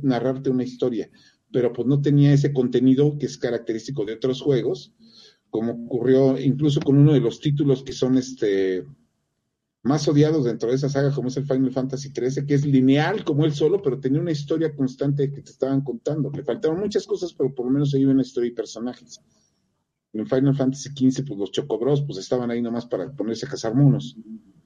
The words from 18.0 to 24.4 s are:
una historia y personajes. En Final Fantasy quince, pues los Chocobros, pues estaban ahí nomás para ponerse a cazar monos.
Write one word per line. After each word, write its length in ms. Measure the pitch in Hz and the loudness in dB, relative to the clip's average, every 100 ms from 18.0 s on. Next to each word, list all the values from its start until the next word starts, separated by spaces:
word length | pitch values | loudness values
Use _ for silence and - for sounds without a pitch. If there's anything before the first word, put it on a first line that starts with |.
| 135 | 4
una 100 | 135 | 2
historia 260 | 123 - 120 | 0 -4 -4
y 40 | |
personajes. 640 | 117 104 113 120 - - - _ _ _ _ _ _ _ _ _ | -6 -10 -8 -10 -12 -20 -20 _ _ _ _ _ _ _ _ _
En 140 | 107 107 | -8 -2
Final 280 | 131 139 | 2 2
Fantasy 380 | 139 131 135 - | 2 0 -2 -8
quince, 300 | - 131 131 | 0 2 2
pues 160 | 120 98 | -6 -6
los 100 | 98 | -6
Chocobros, 520 | - - 110 127 147 | -4 -4 -2 0 0
pues 160 | 143 95 | -2 -8
estaban 320 | - 127 120 | -4 -4 -2
ahí 100 | 117 | -4
nomás 240 | 117 120 | -4 -6
para 260 | 117 104 85 | -6 -6 -8
ponerse 360 | - 104 110 - | -8 -6 -6 -8
a 20 | |
cazar 260 | - 113 | -6 -2
monos. 420 | 123 143 143 - - - - | 4 4 4 -4 -14 -18 -18